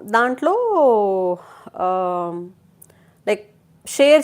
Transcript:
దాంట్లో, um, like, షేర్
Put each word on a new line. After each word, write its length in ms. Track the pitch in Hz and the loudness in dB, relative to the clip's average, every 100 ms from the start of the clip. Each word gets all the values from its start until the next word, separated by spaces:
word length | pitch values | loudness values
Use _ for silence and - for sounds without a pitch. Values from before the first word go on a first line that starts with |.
దాంట్లో, 520 | 208 226 247 254 302 440 480 370 269 214 202 190 180 180 - - | -2 0 0 0 -2 0 0 2 2 2 0 -2 -2 -4 -10 -20
um, 840 | - - 180 185 180 180 175 175 175 _ _ _ _ _ _ _ - | -20 -6 -4 -2 -2 -4 -6 -10 -14 _ _ _ _ _ _ _ -6
like, 140 | 208 - _ _ _ - | -6 -8 _ _ _ -12
షేర్ 360 | - 285 302 | 2 6 6